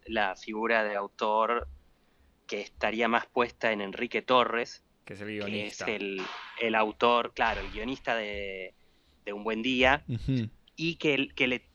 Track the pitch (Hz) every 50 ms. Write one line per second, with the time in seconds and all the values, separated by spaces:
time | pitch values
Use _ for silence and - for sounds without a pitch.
0 | _ 123 110 110 104 95 92 - - - 110 107 113 113 117 113 107 104 104 101
1 | 101 98 - - 120 107 107 110 110 110 120 120 - - - - - - _ _
2 | _ _ _ _ _ _ _ _ _ - - 104 101 - - - - 107 110 110
3 | 120 113 117 117 - - _ 127 120 120 - _ - 117 110 104 101 98 95 -
4 | 120 117 - 110 - - 131 127 117 113 113 117 123 - - - _ _ _ _
5 | _ - 107 95 104 107 107 104 101 101 104 107 104 104 - - 95 - 107 104
6 | 101 98 98 95 92 - - - - - - - 113 113 110 110 110 107 104 -
7 | 117 120 120 120 117 - - - 127 113 107 101 95 95 - 107 107 120 135 -
8 | - 139 120 113 107 104 104 101 101 98 95 95 92 92 - _ _ _ _ _
9 | _ _ _ _ _ 107 101 104 104 113 110 110 113 131 131 123 127 127 135 147
10 | - - 127 107 - - 135 127 113 110 - _ _ _ _ - 160 165 165 -
11 | - 156 139 135 135 139 - - 139 127 127 117 - _ _